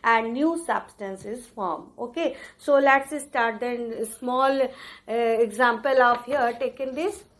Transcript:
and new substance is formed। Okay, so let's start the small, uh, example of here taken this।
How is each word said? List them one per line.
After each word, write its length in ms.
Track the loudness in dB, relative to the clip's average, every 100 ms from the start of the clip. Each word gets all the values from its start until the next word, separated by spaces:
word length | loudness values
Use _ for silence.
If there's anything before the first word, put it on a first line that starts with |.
and 300 | 4 2 0
new 240 | 0 0 0
substance 600 | -2 -4 -4 _ -10 -10
is 200 | -12 -12
formed। 420 | -14 -8 -6 -6 -10 -12
Okay, 360 | -10 -4 -4 -4 -18 _
so 220 | 2 4
let's 360 | 6 4 2 -10
start 360 | -6 -2 -2 -2
the 480 | -6 -4 -6 -6 -8 -8
small, 420 | -4 2 2 2
uh, 520 | 0 -4 -20 -20 -6
example 880 | -2 2 2 0 2 2 2 2 4
of 240 | 6 4
here 260 | 0 0 0 -2
taken 360 | -8 -6 -8
this। 280 | -4 -4 -6 -18